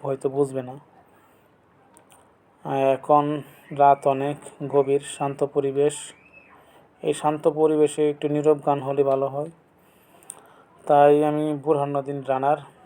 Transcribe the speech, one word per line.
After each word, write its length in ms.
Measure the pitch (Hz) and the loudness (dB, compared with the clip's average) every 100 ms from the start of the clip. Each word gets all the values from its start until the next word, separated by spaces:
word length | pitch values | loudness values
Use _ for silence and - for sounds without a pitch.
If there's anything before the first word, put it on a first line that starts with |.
হয়তো 260 | 139 135 139 | -8 -4 -4
বুঝবে 340 | 135 139 131 | -2 -2 -2
না। 100 | 127 | -10
আহ, 2000 | 143 _ _ _ _ _ _ _ _ _ _ _ _ _ _ _ _ _ _ 143 | -14 _ _ _ _ _ _ _ _ _ _ _ _ _ _ _ _ _ _ -6
এখন 680 | 139 135 131 - 147 147 151 - - - 143 | -2 0 0 2 2 2 -6 -10 -20 -8 2
রাত 280 | 143 143 143 | 4 4 2
অনেক 300 | 135 143 143 - - 139 | 0 -2 -6 -12 -12 -2
গভীর, 320 | 143 135 139 | 0 2 0
শান্ত 440 | - - 143 139 | -2 -6 -6 -4
পরিবেশ। 720 | 139 143 139 139 147 147 - - _ - _ - _ _ _ _ | -4 -2 -2 0 0 -2 -18 -20 _ -20 _ -20 _ _ _ _
এই 120 | 160 | -6
শান্ত 340 | 147 151 151 160 | -4 -2 0 -2
পরিবেশে 640 | 151 156 151 147 156 151 | 2 2 2 0 2 -2
একটু 180 | 147 147 | -2 -4
নীরব 300 | 147 151 147 147 | 0 2 2 0
গান 140 | 143 | -2
হলে 240 | 131 139 | -2 -2
ভালো 240 | 139 135 135 | 0 0 -2
হয়। 220 | 139 165 - _ _ _ _ _ _ - - - _ _ _ - | -6 -10 -14 _ _ _ _ _ _ -20 -20 -20 _ _ _ 2
তাই 380 | 147 147 147 | 6 6 6
আমি 300 | 151 151 151 | 2 -2 -4
বুরহানুদ্দিন 680 | 143 143 147 143 143 139 143 | -4 -2 -2 0 -4 -6 -8
রানার 340 | 131 131 139 147 - - | -4 -2 0 -2 -6 -20